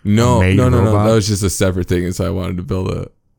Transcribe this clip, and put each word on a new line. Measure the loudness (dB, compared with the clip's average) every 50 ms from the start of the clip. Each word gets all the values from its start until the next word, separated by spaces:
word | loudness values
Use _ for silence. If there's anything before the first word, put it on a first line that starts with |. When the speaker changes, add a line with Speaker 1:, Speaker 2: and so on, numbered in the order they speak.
| -2
Speaker 1:
No, | 0 2 2 4 4 4
Speaker 2:
a | 4
made | 4 4 4
Speaker 1:
no, | 4 4 2
no, | 2 2
Speaker 2:
robot? | 2 2 2
Speaker 1:
no. | 2 2 2
That | 2
was | 2 0
just | 0 -2 -2 -2
a | -2
separate | -2 0 -2 -2 -2 -2 -2
thing. | -2 -2 -2 -2
And | -4 -4
so | -4 -4
I | -4
wanted | -4 -6 -6 -6 -6
to | -8 -6
build | -6 -6 -4 -4 -6
a, | -6 -8 -10 -12 _ _ _ _ _